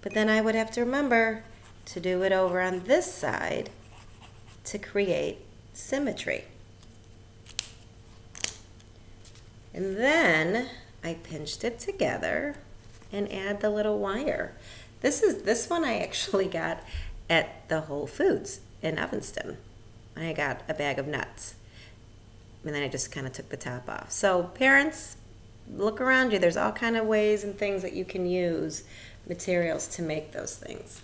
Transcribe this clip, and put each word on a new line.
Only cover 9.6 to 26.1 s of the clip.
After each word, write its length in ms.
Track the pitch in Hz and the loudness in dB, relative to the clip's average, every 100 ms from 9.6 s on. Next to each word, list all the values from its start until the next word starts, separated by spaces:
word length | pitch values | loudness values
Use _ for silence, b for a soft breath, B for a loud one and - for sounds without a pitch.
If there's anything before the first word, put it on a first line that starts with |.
| - | -14
And 240 | 175 190 190 | -4 -4 2
then 720 | 254 320 262 156 160 220 262 B B - | 4 6 6 6 4 0 -2 B B -10
I 100 | 170 | -8
pinched 500 | 165 - 156 151 - | -8 -8 -8 -6 -4
it 140 | 226 233 | -4 -2
together 760 | - 392 - - 82 80 294 285 - - - - - | -6 0 0 2 0 0 -2 -6 -14 -20 -18 -20 -8
and 200 | 202 202 | -4 -4
add 280 | 196 196 202 | -4 -4 0
the 100 | 214 | 0
little 280 | 208 214 208 | 2 2 2
wire. 560 | 196 202 294 - - - B B B - | 0 0 -2 -2 -4 -8 B B B 0
This 220 | - 294 | 4 6
is, 220 | 415 - | 6 4
this 260 | - 240 - | 2 2 2
one 140 | 339 | 2
I 160 | 294 214 | 2 0
actually 460 | - - - 196 185 | -2 -4 0 0 0
got 360 | 165 165 165 B B B - - | -2 -4 -4 B B B -10 2
at 380 | 165 - - - | 2 2 -8 -2
the 140 | 160 | -2
Whole 260 | 156 143 147 | -2 -4 -4
Foods 520 | - 370 208 - - - - | 2 4 4 -2 -8 -10 -6
in 160 | 165 160 | -4 -2
Evanston. 580 | - - - - - - - - - - - - | -2 -2 -4 -6 -8 -10 -14 -20 -20 -20 -16 -8
I 160 | 165 | -4
got 300 | 151 147 123 - | -2 -2 -2 -6
a 60 | |
bag 240 | 151 143 135 | -2 0 -2
of 80 | 139 | -2
nuts. 480 | 143 - - - - B B B B - - - - - - | -4 -6 -6 -8 -8 B B B B -20 -20 -20 -20 -20 -12
And 120 | 156 | -6
then 80 | 147 | -2
I 60 | 139 | -2
just 220 | 131 - | -2 -4
kinda 200 | 147 131 | -4 -8
took 180 | - - | -8 -10
the 80 | 127 | -8
top 320 | - 123 123 | -6 -8 -8
off. 240 | - - | -10 -4
So 300 | - 196 180 175 | 2 4 4 0
parents, 640 | - 262 277 294 - - - - - - - - | 2 6 6 4 0 -2 -6 -16 -20 -20 -20 -12
look 260 | 196 208 214 | -2 -2 0
around 320 | 254 | 4